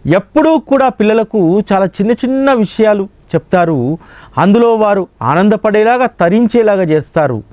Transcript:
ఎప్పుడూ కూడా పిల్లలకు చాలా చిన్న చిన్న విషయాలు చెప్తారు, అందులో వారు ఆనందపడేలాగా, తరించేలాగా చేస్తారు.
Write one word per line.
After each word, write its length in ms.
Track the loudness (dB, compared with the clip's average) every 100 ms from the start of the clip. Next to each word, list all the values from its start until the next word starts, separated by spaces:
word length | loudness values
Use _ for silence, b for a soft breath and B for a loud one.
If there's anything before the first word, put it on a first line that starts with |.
| -2
ఎప్పుడూ 480 | -2 0 0 2 0
కూడా 320 | 0 0 0
పిల్లలకు 760 | 0 0 0 -2 -2 0 0 0
చాలా 120 | -2 -2
చిన్న 260 | -2 -4
చిన్న 420 | -2 -2 -2 0
విషయాలు 500 | 0 -2 0 0 0
చెప్తారు, 920 | -4 -12 _ -6 -2 -2 0 -2 -4 -6 B B B -2
అందులో 380 | 2 2 2 2
వారు 320 | 0 -2 -4 _
ఆనందపడేలాగా, 840 | -2 0 2 0 0 0 0 0 -2
తరించేలాగా 800 | -2 0 0 0 0 0 0
చేస్తారు. 600 | 0 -2 -2 -2 -2 -4 -10